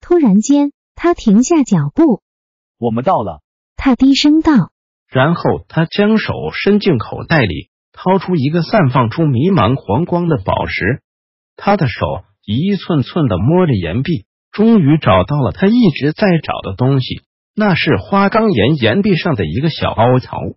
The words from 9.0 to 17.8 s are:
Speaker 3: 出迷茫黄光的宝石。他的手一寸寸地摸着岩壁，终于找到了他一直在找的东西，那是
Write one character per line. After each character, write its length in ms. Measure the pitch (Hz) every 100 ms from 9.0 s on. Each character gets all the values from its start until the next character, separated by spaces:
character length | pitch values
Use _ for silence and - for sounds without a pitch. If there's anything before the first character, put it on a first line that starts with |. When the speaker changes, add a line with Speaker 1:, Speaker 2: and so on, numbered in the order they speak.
| 113
Speaker 3:
出 160 | 135
迷 260 | 160 120 165
茫 240 | 185 101
黄 300 | 135 - 120
光 240 | 175 175 175
的 80 | 139
宝 220 | 95 - -
石。 360 | - 92 135 _ _ _ _ _ -
他 200 | - 202
的 120 | 135
手 360 | - 78 69 - _
一 320 | - 110 185 202
寸 260 | - 165
寸 240 | 120 - 139
地 120 | 90
摸 280 | 107 175 180
着 60 |
岩 300 | 110 82 98
壁， 240 | 151 147 - _ _
终 260 | - 220 226
于 200 | 139 156
找 260 | 123 95
到 160 | 85 147
了 100 | 120
他 160 | 87 190
一 240 | 233 220 139
直 140 | 139
在 260 | 156 208 170
找 180 | - -
的 140 | - 98
东 240 | 127 135
西， 220 | 127 - _ _ _
那 200 | - 214
是 220 | 170